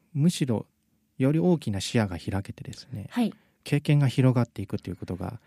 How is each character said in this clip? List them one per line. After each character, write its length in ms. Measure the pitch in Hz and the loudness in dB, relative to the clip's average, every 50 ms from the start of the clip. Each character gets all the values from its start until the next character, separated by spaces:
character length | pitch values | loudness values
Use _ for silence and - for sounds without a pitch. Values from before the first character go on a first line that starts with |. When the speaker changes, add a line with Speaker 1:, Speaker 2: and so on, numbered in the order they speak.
| _ _ - | _ _ -2
Speaker 1:
む 160 | 135 147 180 | 2 2 2
し 160 | - - 156 | 2 0 0
ろ 200 | 127 110 104 - _ _ _ _ _ _ _ _ _ _ | 0 0 -2 -4 _ _ _ _ _ _ _ _ _ _
よ 160 | - 131 139 151 | 0 2 2 2
り 60 | 160 | 4
大 180 | 175 180 170 | 4 4 2
き 120 | 147 - 113 | 2 0 -2
な 120 | 101 95 | -4 -4
視 160 | - - - | -4 0 0
野 100 | 120 107 | 2 2
が 100 | 92 87 | 0 -2
開 240 | 80 - - 95 95 - | -6 -6 -4 -4 -4 -6
け 100 | - - | -6 -12
て 100 | - - | -14 -14
で 80 | - | -14
す 160 | 95 - - - - | -14 -16 -16 -14 -12
ね、 140 | 98 98 - | -12 -10 -6
Speaker 2:
は 140 | - 247 226 | -2 -2 -2
い。 100 | - - _ _ _ _ _ - | -2 -2 _ _ _ _ _ -6
Speaker 1:
経 160 | - 143 143 | -2 -2 0
験 180 | - - 147 147 | 2 4 4 4
が 80 | 143 | 4
広 260 | 127 - - 127 131 120 | 2 2 4 4 4 4
が 100 | 127 120 | 4 0
っ 40 | |
て 140 | - - - | -2 -4 -10
い 60 | 98 | -8
く 100 | - - | -6 -6
と 120 | - - 95 | -6 -6 -6
い 40 | 87 | -10
う 20 | |
こ 100 | - - | -10 -8
と 120 | - 92 | -10 -8
が、 240 | 85 92 98 113 - _ | -8 -8 -10 -10 -12 _